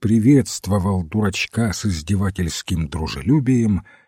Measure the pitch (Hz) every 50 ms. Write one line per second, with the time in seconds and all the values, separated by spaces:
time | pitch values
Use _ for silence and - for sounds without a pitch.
0 | - 101 113 113 107 131 147 135 - - - - - 92 101 101 87 101 98 92
1 | 85 76 - 107 104 98 92 - - - - 110 117 110 - - - 107 90 78
2 | 78 - 101 92 101 95 95 - 90 78 - - - - 95 80 80 71 - 80
3 | 80 - - 67 71 101 147 156 123 127 131 120 113 107 101 87 - - - -
4 | _